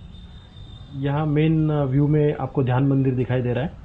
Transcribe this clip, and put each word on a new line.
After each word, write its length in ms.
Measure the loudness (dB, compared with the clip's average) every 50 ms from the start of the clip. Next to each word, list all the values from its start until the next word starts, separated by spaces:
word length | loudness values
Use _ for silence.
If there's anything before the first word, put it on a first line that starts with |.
| -20 -20 -18 -18 -20 -20 -20 -20 -20 -20 -20 -20 -20 -20 -18 -20 -18 -14 -10
यहाँ 300 | -6 -4 -2 -2 0 0
main, 440 | 0 2 2 2 4 4 2 2 2
अ, 140 | 2 0 0
view 240 | 2 2 2 4 4
में 260 | 4 4 4 2 0
आपको 260 | 0 -4 -4 -2 0 0
ध्यान 220 | 2 2 2 2
मंदिर 300 | 4 2 2 2 2 0
दिखाई 280 | 0 0 0 0 0 0
दे 100 | 0 -2
रहा 120 | -2 -2
है, 80 | -4 -6 -10 -18